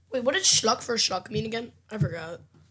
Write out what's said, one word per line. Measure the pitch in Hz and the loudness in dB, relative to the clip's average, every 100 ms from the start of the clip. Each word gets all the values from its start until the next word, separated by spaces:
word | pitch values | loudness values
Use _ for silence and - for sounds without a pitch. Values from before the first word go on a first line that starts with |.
| - | -6
Wait, | 262 | -2
what | 240 | 0
did | 370 | 2
schluck | 381 - 220 - | 4 4 4 2
for | - 233 | 0 0
schluck | - 185 - | 0 -2 -4
mean | 214 | -4
again? | 220 226 233 - - | -4 -6 -8 -14 -8
I | 214 | -2
forgot. | 180 165 160 170 - _ _ | -2 -2 -10 -12 -16 _ _